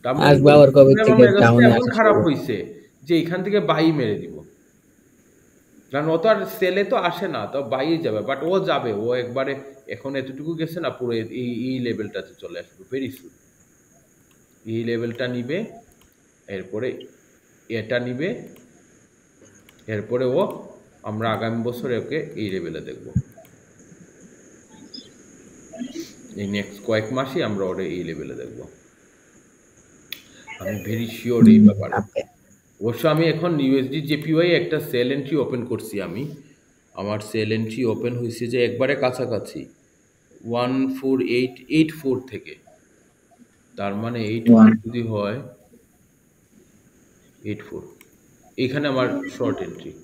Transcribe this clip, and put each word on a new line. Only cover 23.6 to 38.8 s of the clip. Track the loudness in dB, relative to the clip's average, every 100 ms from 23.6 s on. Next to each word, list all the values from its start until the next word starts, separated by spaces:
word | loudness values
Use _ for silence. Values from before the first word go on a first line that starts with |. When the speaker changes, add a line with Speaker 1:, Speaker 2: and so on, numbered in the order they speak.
| _ -20 -20 -20 -20 -20 -20 -20 -20 -20 _ -20 -20 -20 -20 -20 -20 -20 -20 -20 -20 -14 -14 -12 -16 -20 -18
Speaker 1:
এই | -10 -6
next | -6 -8 -10
কয়েক | -2 -2 -2
মাসই | -6 -4 -4
আমরা | -4 -4
ওরে | -4 -4 -6
এই | -6
লেভেলে | -8 -10 -12
দেখব। | -12 -14 -16 -18 -20 _ _ _ _ _ _ _ _ _ _ _ _ _ -20 -20 -20 -20 -12
আমি | -8 -8
very | -6 -6 -6
sure | -8 -2 8 10
এই | 12
ব্যাপারে। | 10 6 -4
Speaker 2:
ওকে। | -4 -4 -10 -10 _ _ _ _ _
Speaker 1:
অবশ্য | -6 0 0
আমি | 2
এখন | 2 0 -2 0
ইউএসডি | 2 2 0 -6
জেপিওয়াই | -4 -4 0 2 2
একটা | 2 0 -4
cell | -2 -2 0
entry | -2 -2 -2
open | -2 -4
করছি | -6 -8 -6 -8
আমি। | -8 -8 -10 -14 -20 _ _ _ _
আমার | -10 -6 -6 -6
cell | -6 -2
entry | -2 -4 -4
open | -4 -2 -4 -4
হইছে | -8 -6 -6
যে | -2
একবারে | -2 0